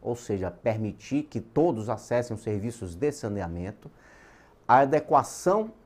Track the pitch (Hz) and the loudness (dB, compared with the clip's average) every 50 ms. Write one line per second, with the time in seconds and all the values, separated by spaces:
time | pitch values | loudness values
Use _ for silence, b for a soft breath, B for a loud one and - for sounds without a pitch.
0 | - - 120 117 - - 107 98 92 90 87 - _ 117 110 110 110 107 92 - | -4 -6 -6 -6 -4 -4 -2 -2 -2 -4 -6 -4 _ -2 -2 0 -2 -6 -6 -8
1 | - - 131 143 147 - - 117 - - - - 151 175 151 110 107 110 117 107 | -10 -4 -2 -2 -2 -2 -8 -8 -8 -2 2 2 2 4 2 0 -4 -4 -6 -6
2 | - - 123 120 120 - 113 113 - 117 107 101 95 120 113 - - 90 85 85 | -4 -2 0 0 0 -2 -6 -8 -4 -4 -4 -2 -4 -6 -8 -8 -10 -10 -6 -2
3 | 120 147 143 - - 110 101 101 92 85 85 87 87 95 104 - - 80 B B | -2 -2 -2 -2 -6 -6 -4 -4 -4 -6 -6 -6 -6 -8 -8 -12 -18 -20 B B
4 | B B B B B B B B B B B B _ _ 117 131 139 139 143 151 | B B B B B B B B B B B B _ _ 6 6 6 6 4 0
5 | 147 - 151 143 127 - - - - 175 185 214 220 220 - - _ | 2 4 4 4 4 4 -6 -2 0 2 2 2 0 -2 -8 -18 _